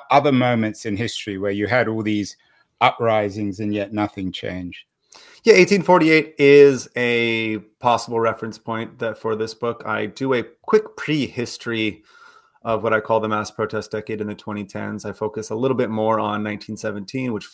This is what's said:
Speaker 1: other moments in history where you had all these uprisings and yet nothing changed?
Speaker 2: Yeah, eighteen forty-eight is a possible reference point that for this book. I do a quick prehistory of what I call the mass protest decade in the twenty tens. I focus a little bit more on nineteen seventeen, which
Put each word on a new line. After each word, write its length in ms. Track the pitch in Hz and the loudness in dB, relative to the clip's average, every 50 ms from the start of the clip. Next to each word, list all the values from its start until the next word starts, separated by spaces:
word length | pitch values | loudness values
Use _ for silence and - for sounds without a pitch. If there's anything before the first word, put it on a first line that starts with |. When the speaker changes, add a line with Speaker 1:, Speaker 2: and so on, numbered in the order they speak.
| - - | 4 4
Speaker 1:
other 200 | 131 143 143 147 | 4 4 4 4
moments 540 | 139 127 127 123 120 117 110 107 104 - - | 2 4 2 2 2 2 0 -2 -4 -6 -6
in 100 | 113 101 | -6 -4
history 440 | 98 98 98 - - - 107 101 95 | -4 -4 -6 -6 -8 -8 -8 -8 -4
where 120 | 98 101 | -4 -4
you 140 | 98 101 104 | -2 -2 -2
had 220 | 95 120 127 117 110 | 0 2 0 0 0
all 160 | 110 110 107 | -2 -2 -2
these 340 | 107 107 104 101 - - _ _ _ _ _ _ _ _ _ | -2 -2 -2 -2 -4 -8 _ _ _ _ _ _ _ _ _
uprisings 760 | 117 123 - - 120 113 110 107 104 101 95 107 107 101 95 98 | 2 2 2 2 0 2 2 2 2 0 -4 -4 -6 -6 -6 -6
and 140 | 110 104 104 | -6 -4 -4
yet 180 | 104 101 98 | -4 -4 -4
nothing 400 | 107 104 104 98 - - 95 92 | -2 -4 -4 -4 -4 -6 -8 -8
changed? 540 | 90 - - 113 90 92 90 90 - - - _ _ _ _ _ - - - - - - _ | -8 -8 -10 -8 -8 -8 -10 -12 -14 -16 -20 _ _ _ _ _ -20 -20 -20 -20 -20 -2 _
Speaker 2:
Yeah, 120 | 233 214 | 6 6
eighteen 260 | 185 180 180 202 196 | 8 8 6 4 0
forty-eight 540 | 156 - 180 180 160 160 160 156 147 151 - - | 4 4 4 6 6 6 4 4 2 0 -2 4
is 500 | 143 139 143 143 143 143 135 120 - - _ | 6 8 10 10 10 10 8 2 -4 -8 _
a 640 | 123 123 120 120 117 117 117 113 113 110 110 107 107 - - _ _ | -2 0 0 2 2 2 0 0 0 -2 -2 -4 -6 -8 -12 _ _
possible 400 | - 123 120 113 - - 120 113 | 0 0 0 0 0 -2 -2 0
reference 400 | 113 113 107 - - 113 104 - | 0 0 -2 -4 -8 -12 -12 -12
point 400 | _ - 113 110 113 - - - | _ -8 -8 -8 -8 -10 -10 -8
that 180 | 120 113 107 - | -6 -6 -6 -6
for 180 | - 113 110 | -4 -4 -4
this 200 | 107 113 110 - | -2 -4 -6 -6
book. 280 | - - 117 113 - - 110 | -6 -6 -6 -6 -6 -6 -6
I 180 | 107 107 107 | -4 -4 -4
do 300 | 107 - - 131 135 131 | -6 -6 -6 -2 0 0
a 80 | 120 113 | 0 -2
quick 520 | - - _ _ - - 214 214 - - | -4 -12 _ _ 2 2 2 2 0 -10
prehistory 1080 | - - - 151 156 127 101 - - 120 113 - - - 120 117 113 110 107 95 - _ _ _ - - - _ _ _ _ _ _ _ | -12 -4 -2 -2 -2 -2 -4 -4 -6 -6 -6 -8 -10 -8 -6 -2 -2 -2 -2 -2 -6 _ _ _ -20 -20 -20 _ _ _ _ _ _ _
of 200 | 113 113 107 98 | -4 -4 -2 0
what 100 | 113 110 | 0 0
I 60 | 107 | 0
call 220 | 107 - 113 110 | 2 2 0 0
the 80 | 107 110 | 2 0
mass 200 | 107 107 107 - | -2 -2 -4 -6
protest 420 | - - 110 104 - 110 101 - | -6 -6 -6 -4 -4 -8 -8 -6
decade 280 | - 107 104 - 110 104 | -8 -8 -6 -6 -6 -6
in 80 | 104 104 | -6 -8
the 80 | 104 | -8
twenty 300 | - - - 104 104 101 | -10 -10 -10 -8 -8 -10
tens. 400 | 95 - 104 104 104 107 104 - | -10 -10 -10 -8 -8 -8 -8 -10
I 80 | 107 98 | -10 -8
focus 360 | - 110 107 - 110 107 - | -6 -6 -6 -6 -8 -8 -8
a 60 | 113 | -6
little 220 | 110 127 131 127 117 | -2 -2 0 0 0
bit 120 | 123 104 | -2 -2
more 300 | 110 110 110 110 110 107 | -2 -2 0 2 2 2
on 240 | 107 104 104 107 107 | 0 -2 -2 -4 -4
nineteen 320 | 107 104 101 - - 110 | -6 -6 -8 -10 -12 -12
seventeen, 560 | 101 - 107 101 104 98 92 - 135 131 127 | -8 -8 -8 -8 -8 -10 -10 -8 -6 -6 -4
which 160 | 113 101 - - | -6 -6 -8 -12